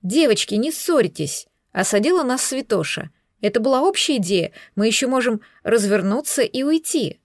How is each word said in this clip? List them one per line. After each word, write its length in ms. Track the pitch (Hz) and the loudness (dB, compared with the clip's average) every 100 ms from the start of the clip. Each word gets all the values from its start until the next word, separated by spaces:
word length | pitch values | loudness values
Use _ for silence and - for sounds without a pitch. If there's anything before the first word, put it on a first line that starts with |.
"Девочки, 520 | 185 262 302 208 - | 0 2 2 2 0
не 160 | 208 269 | -2 -2
ссорьтесь", — 760 | 320 - 320 180 - 143 - - _ _ | -4 0 2 2 -2 -8 -8 -12 _ _
осадила 500 | - 190 208 240 370 | -4 0 0 2 2
нас 220 | 262 254 | 0 -2
Святоша. 680 | - 269 277 202 156 - - _ _ _ | -2 -4 -2 -2 -2 -6 -10 _ _ _
"Это 180 | 208 220 | -2 0
была 240 | 233 262 | 2 2
общая 360 | 339 381 - 269 | 2 0 0 0
идея, 340 | 175 190 165 - - - | 2 0 -2 -8 -12 -2
мы 100 | 220 | 0
ещё 220 | 220 262 | 2 0
можем 320 | 262 240 220 - _ | 0 0 -2 -6 _
развернуться 800 | - 226 202 208 196 226 294 - | 0 2 2 0 0 -2 -2 -2
и 200 | 233 254 | -2 -2
уйти". 580 | 277 320 - 330 196 - | 0 0 0 -2 -2 -6